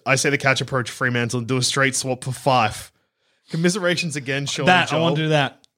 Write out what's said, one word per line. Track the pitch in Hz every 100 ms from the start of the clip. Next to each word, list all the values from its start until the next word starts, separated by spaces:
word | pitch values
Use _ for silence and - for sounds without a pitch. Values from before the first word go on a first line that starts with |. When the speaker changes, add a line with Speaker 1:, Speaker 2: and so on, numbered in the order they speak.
| -
Speaker 1:
I | 131
say | 156
the | 139
Cats | 139 131
approach | 135 135 117
Fremantle | - 127 120 117 123
and | 117
do | 131
a |
straight | 120 139 135 127
swap | 135 123
for | -
Fife. | 123 - 127 107 - - _ _ _ _ _ -
Commiserations | 165 175 196 175 170 170 143
again, | 127 135 143
Sean | - 151
Speaker 2:
That, | 180 160
Speaker 1:
and | 151
Speaker 2:
I |
wanna | 165 156
Speaker 1:
Joel. | 156
Speaker 2:
do |
that. | 151 131 - _